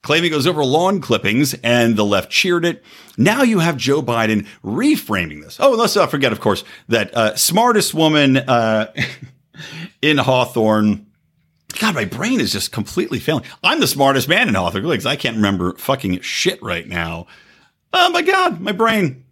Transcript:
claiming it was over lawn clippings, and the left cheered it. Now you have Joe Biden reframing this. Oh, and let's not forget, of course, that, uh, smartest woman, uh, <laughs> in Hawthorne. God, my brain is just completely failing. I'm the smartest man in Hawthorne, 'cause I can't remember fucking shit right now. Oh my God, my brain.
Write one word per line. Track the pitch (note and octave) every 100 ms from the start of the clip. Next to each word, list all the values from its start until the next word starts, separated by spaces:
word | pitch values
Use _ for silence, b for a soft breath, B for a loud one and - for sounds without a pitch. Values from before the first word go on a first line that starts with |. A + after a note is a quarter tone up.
claiming | - D#3 E3+
it | D3+
was | C#3
over | D#3 C3+
lawn | D3 F#3 G3+
clippings, | - A2 G2+ A2+ C#3+ -
and | A#2 A#2+ A#2 A2
the |
left | G#2 G2+ -
cheered | - F#3 F3 E3+
it. | - B B B B
Now | C#3+ A#3
you | B3+ G#3
have | E3 C#3+
Joe | B2+ C#3+
Biden | B2+ A#2 A2 G#2+ G2+ B
reframing | - B2 C4+ D#4 - G2+ E2 D2+
this. | D2+ -
Oh, | C#4
and | A#3
let's | A3+ G3+
not | D#3+
forget, | D3 C3+
of | G#2+
course, | - F#2+ - B B
that, | A2+ G2+ A#2
uh, | A2 G#2+
smartest | - F3 A#3+ A3 -
woman, | D#3 D#3+ D3+ C#3 C3
uh, | B2+ A#2+ A2+ A2 A2 -
<laughs> | - - - _ _ - - D#3+ E3+ _
in | D3 D3
Hawthorne. | C3 B2+ A#2+ A#2 A2 G#2+ G#2+ G#2 - _ _ _ _ _ _ -
God, | A3 D#3+
my | G2+
brain | A2+ G3+ B3+
is | G#2
just | G2+ -
completely | - G#2+ - - B2
failing. | - D3+ B B
I'm | F3+ D#4
the | F3
smartest | C#3 C#3 C3+ C3
man | F3+ A#3
in | G2
Hawthorne, | F2 G2
'cause | D3 G#2+ A2+
I | C#3+
can't | C3 A2+
remember | G2+ G2 F2+ -
fucking | - C3+ G2 F2+
shit | - - F3 -
right | G2+ E2+ E2
now. | F2 E2 E2 F2 b b b b b _
Oh | F#4 F4+
my | F4
God, | F4 F#4+ F#4 E3+
my | F#3+
brain. | G3+ A3+ A3 E3+ B2+ _